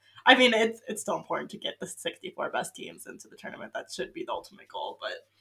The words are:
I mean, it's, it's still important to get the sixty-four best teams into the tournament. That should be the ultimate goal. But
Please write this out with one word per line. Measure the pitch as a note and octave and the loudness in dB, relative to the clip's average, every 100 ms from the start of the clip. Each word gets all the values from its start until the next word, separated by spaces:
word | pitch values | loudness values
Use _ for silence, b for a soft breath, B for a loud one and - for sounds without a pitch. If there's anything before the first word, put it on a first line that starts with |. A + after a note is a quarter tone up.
| B B B | B B B
I | C4 | 8
mean, | B3 A3 | 8 6
it's, | A3 - - | 4 0 -8
it's | A3+ | -6
still | - D#3+ | -2 -2
important | - D#3+ D3 | -2 -4 -4
to | - | -8
get | - - | -8 -8
the | F3+ | -8
sixty-four | - E3+ - - - D3 | -6 -8 -8 -10 -6 -4
best | A#2+ - - | -4 -6 -8
teams | - E2 - | -14 -14 -16
into | F2+ - | -16 -18
the | - | -16
tournament. | - - A2 | -14 -12 -10
That | - - | -10 -8
should | - - | -8 -8
be | - - | -8 -8
the | |
ultimate | - - - - | -8 -10 -18 -14
goal. | - F#2+ - | -10 -8 -8
But | G#3 - - _ | -8 -10 -14 _